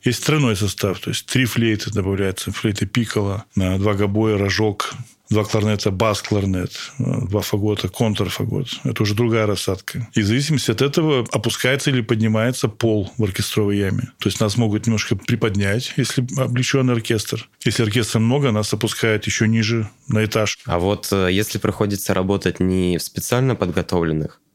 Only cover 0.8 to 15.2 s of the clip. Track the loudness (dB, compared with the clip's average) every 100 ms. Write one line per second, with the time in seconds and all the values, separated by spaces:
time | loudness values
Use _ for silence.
0.8 | -2 -2 -4 -6 0 0 2 2 2 0
1.8 | -2 -2 0 0 0 -2 -8 -2 -2 0
2.8 | 0 0 0 -2 -2 -4 -4 -2 0 2
3.8 | 2 2 0 2 2 2 0 2 0 0
4.8 | -6 -8 -16 _ _ 0 2 0 2 0
5.8 | 0 2 0 0 0 0 0 -2 -4 -8
6.8 | -14 -6 -4 -2 -2 -2 0 0 0 -2
7.8 | -4 0 0 0 -4 -2 -4 -2 -4 -6
8.8 | -6 0 0 2 2 2 2 0 -2 -4
9.8 | -6 -10 -2 0 2 2 2 0 0 0
10.8 | 2 2 2 2 0 -2 -2 0 0 2
11.8 | 2 0 0 2 2 2 2 0 -4 0
12.8 | 0 2 -2 -2 -2 -2 -2 0 0 0
13.8 | 0 -2 -6 _ -4 0 0 2 2 0
14.8 | 0 -2 0 -4